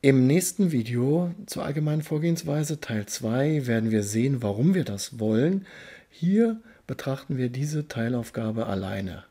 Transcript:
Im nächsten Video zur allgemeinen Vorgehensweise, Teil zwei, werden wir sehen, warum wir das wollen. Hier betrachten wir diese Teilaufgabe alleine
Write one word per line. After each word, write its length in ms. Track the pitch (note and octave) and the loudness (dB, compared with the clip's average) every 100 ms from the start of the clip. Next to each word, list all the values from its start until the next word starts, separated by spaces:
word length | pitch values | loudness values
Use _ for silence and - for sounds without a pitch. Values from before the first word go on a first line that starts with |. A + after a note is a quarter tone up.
Im 260 | C#3 C3+ B2+ | 6 6 6
nächsten 440 | E3 F3+ - F#3 | 4 0 0 2
Video 640 | C3+ A2+ A#2+ B2+ D#3+ F3 F3 - | 2 0 0 2 2 0 -6 -12
zur 180 | - | -8
allgemeinen 380 | D#3 D3 D3+ D#3 | -4 -2 0 -2
Vorgehensweise, 760 | D3+ D3+ E3+ E3+ D#3+ D3 D3 D3+ | -2 -2 0 -2 -2 -2 -2 -4
Teil 280 | - G#2+ G2+ | -4 -4 -4
zwei, 580 | - A2 B2 D3 D#3 | -6 -2 0 2 0
werden 260 | B2 A2+ A2+ | 0 0 2
wir 120 | A2 | 0
sehen, 400 | G2+ G#2+ C3 C3 | 0 0 2 0
warum 320 | G#2 G2+ D#3 | -2 2 2
wir 80 | F#3 | 2
das 340 | C3+ G2+ - A#2+ | 0 -6 -8 -2
wollen. 460 | G#2+ A2 D3+ F#3+ F#3+ - - - _ | 2 4 2 0 -4 -20 -20 -20 _
Hier 520 | - E3+ G3+ A#3 A3+ - - | -2 2 4 4 0 -12 -20
betrachten 520 | - C3 - C3+ - C3 | -10 -6 -4 -6 -4 -2
wir 120 | B2+ | -2
diese 380 | B2+ D3 D3+ D3 | -2 -4 -4 -4
Teilaufgabe 800 | A#2+ A#2 B2 A2+ - A2 A2 A2+ | -4 -2 -2 -4 -4 -2 -2 -2
alleine 560 | G2 F#2+ G2 F#2+ - - | -2 -4 -4 -6 -10 -16